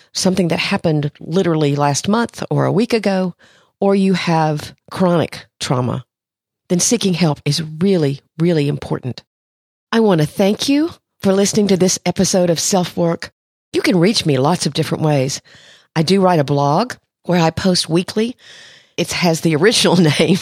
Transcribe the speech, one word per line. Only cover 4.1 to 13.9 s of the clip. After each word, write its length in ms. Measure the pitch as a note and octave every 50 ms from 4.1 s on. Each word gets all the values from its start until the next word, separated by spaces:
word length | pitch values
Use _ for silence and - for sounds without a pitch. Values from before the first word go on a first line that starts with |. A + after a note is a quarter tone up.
| F#3+
have 600 | F3 - F3 E3 D#3+ D#3 D#3 D3+ D3+ - - - _ _ -
chronic 560 | - - F#3+ F3 F3 E3 B2 - - - - _ _ -
trauma, 460 | - - C3 B2+ B2+ A#2+ A#2 B2+ - _ _ _ _ _ _ _ _ _ _ _ _ -
then 120 | F#3 F3
seeking 340 | - - B3 G#3+ - G3 F3+
help 260 | D#3+ F3+ D#3 C#3+ - -
is 180 | D3 D3 E3
really, 580 | D#3+ D#3 D#3 D#3 F#3 G3+ G3 F3 D3+ C#3 C#3 C3+ _ _ _ -
really 300 | E3 F3 E3+ D#3 C#3+ C#3+
important. 540 | D3 C3+ - - - - - B2+ A2+ - - _ _ _ _ _ _ _ _ _ _ _ _ _
I 80 | - A3+
want 200 | A3+ G#3 F#3 D#3
to 60 | D3+
thank 420 | - - - G3 F#3+ G#3 - - -
you 220 | C#4 C#4+ D#4 E4+ - - _ _ _ _
for 120 | - G3
listening 360 | F#3+ G3 G3+ G3 - G#3+ G3+ F#3+
to 80 | G3
this 220 | E3+ F#3 F#3 - - -
episode 460 | F3+ - - F#3+ - - F#3 F3+ F3
of 100 | E3 D3+
Self 360 | - - G3+ F#3 F3+ - -
Work. 340 | F#3 E3+ E3 E3 - - - _ _ _ _ _ _ _ _
You 80 | - F4
can 180 | - D#4+